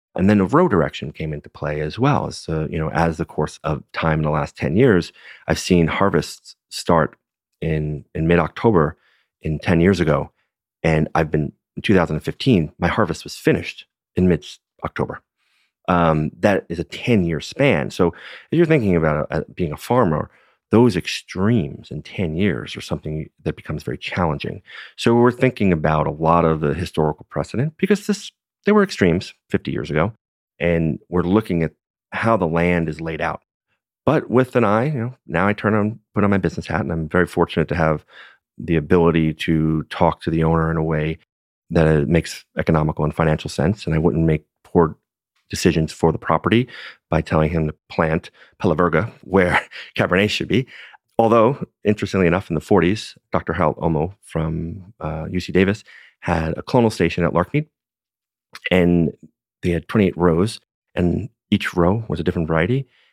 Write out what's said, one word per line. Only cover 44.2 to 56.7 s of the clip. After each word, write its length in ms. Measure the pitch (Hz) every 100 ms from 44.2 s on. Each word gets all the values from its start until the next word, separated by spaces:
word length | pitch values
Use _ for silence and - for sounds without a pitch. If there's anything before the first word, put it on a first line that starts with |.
make 200 | 80 78 - _
poor 340 | _ 87 80 - _ _ _ _ -
decisions 420 | - 92 82 80
for 200 | - 82
the 60 | 78
property 500 | - 80 - 113 127 - - - -
by 120 | 82
telling 300 | - 82 78
him 160 | 85 78
to 80 | - -
plant 420 | - 80 82 - _ _ -
Pella 180 | 101 76
Virga 360 | 87 78 113 -
where 380 | - 95 90 - - -
<laughs> 160 | - -
Cabernet 340 | 92 90 104
should 180 | - -
be. 180 | 98 131 - - - _ -
Although, 480 | 113 117 110 143 - _
interestingly 420 | - 104 98 95 87
enough, 220 | 90 -
in 60 |
the 60 | 78
forties, 560 | - 101 85 110 - - _
Doctor 200 | 90 -
Harold 240 | 87 80 -
Omo 380 | 85 76 85 98
from, 720 | _ 80 80 80 80 95 90 -
uh, 260 | 80 78 78
U 100 | 90
C 120 | 90
Davis 300 | 85 95 101 - - - _
had 360 | - 85 80 -
a 60 |
clonal 300 | -